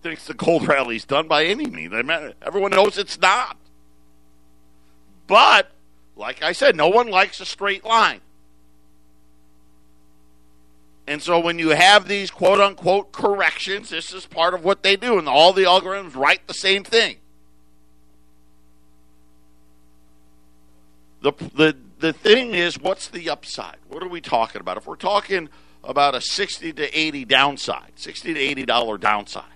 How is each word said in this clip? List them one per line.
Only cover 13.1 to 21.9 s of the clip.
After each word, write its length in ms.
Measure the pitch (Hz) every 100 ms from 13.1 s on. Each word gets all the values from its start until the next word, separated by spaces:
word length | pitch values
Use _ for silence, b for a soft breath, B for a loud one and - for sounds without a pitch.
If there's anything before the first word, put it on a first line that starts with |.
corrections, 760 | - 208 202 165 - 190 196 -
this 240 | 165 -
is 120 | 185 -
part 280 | - 165
of 100 | 180
what 180 | 165 196
they 140 | 190 196
do, 240 | 247 208
and 80 | 151
all 260 | 135 170
the 100 | 190
algorithms 520 | 185 185 185 196 180 131
write 320 | 139 185 -
the 60 |
same 300 | - 190 196
thing. 340 | 185 226 196 - - - - - - - - - - - - - - - - - - - - - - - - - - - - - - - - - - - - - - - - -
The, 100 | 139 - - 135
the, 200 | 156 143 -